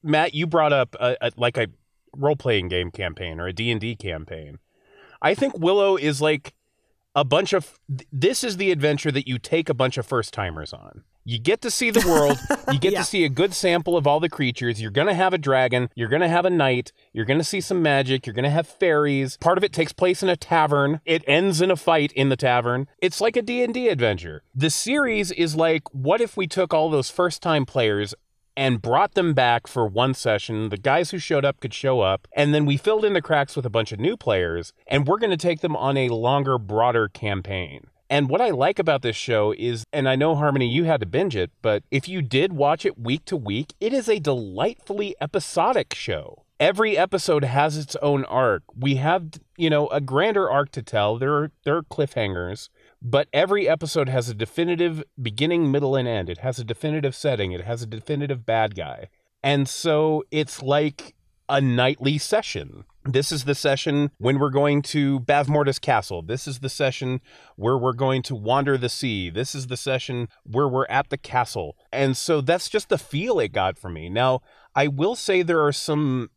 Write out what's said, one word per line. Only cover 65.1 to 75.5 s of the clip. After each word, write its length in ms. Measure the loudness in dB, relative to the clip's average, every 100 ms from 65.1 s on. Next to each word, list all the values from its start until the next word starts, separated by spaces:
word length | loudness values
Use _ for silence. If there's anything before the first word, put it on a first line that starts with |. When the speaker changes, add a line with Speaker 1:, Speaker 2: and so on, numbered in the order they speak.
| 0
Speaker 1:
Bavmorda's 580 | 2 2 2 2 2 0
castle. 420 | 0 0 0 -10
This 260 | -6 -8 -8
is 120 | -10
the 100 | -10
session 500 | -2 -2 -2 -4 -6 _ -20 -20 -4
where 200 | 0 2
we're 180 | 0
going 280 | 0 0 0
to 120 | -2 -6
wander 420 | 0 0 2 0
the 120 | 0
sea. 420 | -4 -4 -2 -4
This 240 | -4 -6 -8
is 100 | -8
the 100 | -8
session 520 | -4 -4 -4 -8 -8 _
where 240 | -6 0 0
we're 180 | 0 0
at 240 | -2 -2
the 80 | -8
castle. 580 | -4 -2 -2 -4 -8 -12 _
And 240 | -2 0 0
so 260 | 0 0
that's 280 | 2 0 0
just 200 | -4 0
the 100 | -4
feel 400 | -2 -6 -2 0
it 140 | 0
got 260 | 0 -2 -2
for 100 | -10
me. 180 | -10 -6
Now, 340 | 0 0 0 _ _ _ -2
I 100 | -2
will 280 | 0 -2 -2
say 260 | 0 0
there 240 | 2